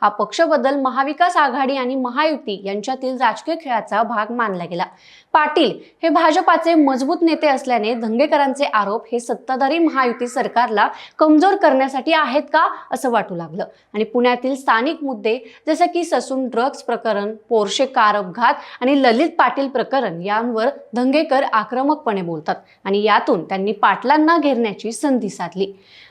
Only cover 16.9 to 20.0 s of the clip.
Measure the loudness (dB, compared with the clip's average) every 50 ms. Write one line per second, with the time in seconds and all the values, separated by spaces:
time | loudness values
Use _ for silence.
16.9 | -6 -4 -2 -2 -2 -2 -4 -6 -8 -10 _ -2 0 0 0 0 0 -2 -2 0
17.9 | 2 2 4 4 4 2 -2 -6 -4 0 2 2 2 0 -4 -16 -8 -2 0 2
18.9 | 2 4 4 4 4 4 2 0 2 2 2 2 2 -2 -4 -2 -2 -4 -2 -2
19.9 | -2 -2